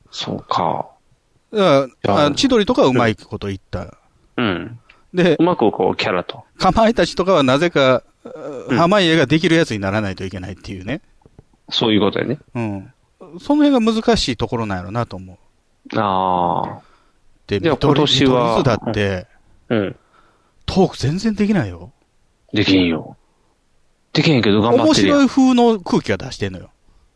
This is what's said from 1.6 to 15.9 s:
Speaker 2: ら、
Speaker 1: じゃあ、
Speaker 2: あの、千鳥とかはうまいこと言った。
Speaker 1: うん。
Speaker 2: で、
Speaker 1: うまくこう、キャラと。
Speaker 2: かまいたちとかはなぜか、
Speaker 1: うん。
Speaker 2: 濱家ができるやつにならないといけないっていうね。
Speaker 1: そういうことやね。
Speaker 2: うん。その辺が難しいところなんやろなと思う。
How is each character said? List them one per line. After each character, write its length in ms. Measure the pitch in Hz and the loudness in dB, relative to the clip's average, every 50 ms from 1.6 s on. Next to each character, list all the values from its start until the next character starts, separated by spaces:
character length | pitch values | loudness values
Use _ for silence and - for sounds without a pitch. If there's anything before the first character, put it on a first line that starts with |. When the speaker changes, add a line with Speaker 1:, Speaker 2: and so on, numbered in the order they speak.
| 190 | 2
Speaker 2:
ら、 220 | 175 143 135 139 | 4 4 2 2
Speaker 1:
じ 60 | 127 - _ - - | 0 -6 _ -2 0
ゃ 40 | 98 | 2
あ、 120 | - 147 | 2 2
Speaker 2:
あ 40 | 147 | 2
の、 40 | 147 | 2
千 140 | - - 262 | 0 0 2
鳥 180 | 262 226 202 | 2 2 2
と 80 | 185 208 | 2 2
か 80 | 202 180 | 2 2
は 60 | 143 | 4
う 40 | 127 | 4
ま 160 | 123 120 113 | 2 2 0
い 80 | 107 | 0
こ 220 | - - - - 101 | -2 -6 -14 -12 -10
と 100 | - 101 | -8 -8
言 80 | 98 | -8
っ 20 | 95 _ _ | -10 _ _
た。 280 | - 95 85 71 - _ _ _ _ _ _ _ _ | -10 -10 -10 -12 -16 _ _ _ _ _ _ _ _
Speaker 1:
う 60 | - 123 | -6 -4
ん。 360 | 107 90 85 82 - 120 - _ _ _ _ _ _ - | -4 -4 -4 -6 -10 -14 -18 _ _ _ _ _ _ -2
Speaker 2:
で、 240 | 180 175 185 151 - | 0 2 2 4 4
Speaker 1:
う 40 | 160 | 2
ま 140 | 180 175 | 2 2
く 140 | - 120 101 | 2 2 0
こ 200 | - - 95 98 | 2 2 0 0
う、 60 | - | 0
キ 100 | - - | -2 -2
ャ 60 | 123 95 | -4 -2
ラ 120 | 90 87 | -4 -4
と。 200 | - - - - _ _ - | -6 -12 -18 -20 _ _ -2
Speaker 2:
か 140 | - 185 175 | 0 0 2
ま 160 | 226 226 214 | 4 2 2
い 60 | 233 | 2
た 120 | - 180 | 2 0
ち 80 | - - | 0 -2
と 100 | - 180 | -2 0
か 80 | 185 190 | 2 2
は 100 | 156 139 | 2 4
な 160 | 127 131 143 | 4 2 2
ぜ 120 | 175 170 | 2 0
か、 320 | - 151 135 131 127 120 - _ _ _ - 233 - 160 135 143 147 123 85 - | 2 2 4 4 4 2 0 _ _ _ -20 -18 -16 -14 -14 -14 -12 -12 -6 -2
Speaker 1:
う 60 | 127 | 0
ん。 40 | 113 | 2
Speaker 2:
濱 220 | 170 170 202 208 | 2 4 4 2
家 160 | 185 165 160 | 2 4 2
が 100 | 165 143 | 2 2
で 120 | 117 151 160 | 2 2 2
き 100 | 165 175 | 2 2
る 60 | 160 | 2
や 120 | 165 165 | 2 2
つ 60 | - 120 | 0 -2
に 60 | 101 | -4
な 100 | 98 95 | -2 -2
ら 100 | 98 110 | -2 -2
な 100 | 107 98 | -2 -4
い 40 | 92 | -6
と 100 | 85 98 | -8 -10
い 60 | 92 | -10
け 100 | 95 95 | -10 -10
な 80 | 92 95 | -12 -12
い 40 | 95 | -14
っ 40 | |
て 160 | - - - 101 | -14 -14 -14 -14
い 80 | 92 | -12
う 40 | 92 | -10
ね。 180 | 101 - - - _ _ _ _ _ _ - - _ _ _ _ - | -10 -10 -10 -12 _ _ _ _ _ _ -20 -20 _ _ _ _ -10
Speaker 1:
そ 200 | - - - 113 | -6 -4 0 0
う 40 | 107 | 2
い 60 | 101 | 2
う 20 | |
こ 100 | 98 98 | 0 0
と 100 | - - | -2 -2
や 40 | - | -4
ね。 140 | - 131 147 - _ - | -6 -6 -8 -10 _ -10
Speaker 2:
う 60 | 123 | -8
ん。 320 | 113 107 101 95 95 120 - _ _ _ _ _ - 175 151 180 | -8 -8 -8 -10 -12 -16 -20 _ _ _ _ _ -20 -20 -20 -10
そ 160 | - - 294 | -4 -2 0
の 100 | 302 294 | 2 2
辺 200 | 294 277 247 220 | 2 2 2 2
が 80 | 220 226 | 0 -2
難 240 | 220 214 - 226 | 0 0 0 0
し 160 | 190 - - 123 | 0 0 -2 -4
い 40 | |
と 120 | - 123 110 | -4 -4 -4
こ 80 | - | -4
ろ 100 | 117 113 | -4 -4
な 100 | 104 98 | -4 -6
ん 20 | 90 | -8
や 60 | 90 | -8
ろ 60 | 92 | -6
な 140 | 104 120 117 | -6 -6 -6
と 100 | - - | -6 -8
思 180 | 95 95 92 90 | -14 -16 -18 -20
う。 20 | - _ _ _ _ _ _ _ _ - - | -20 _ _ _ _ _ _ _ _ -16 -8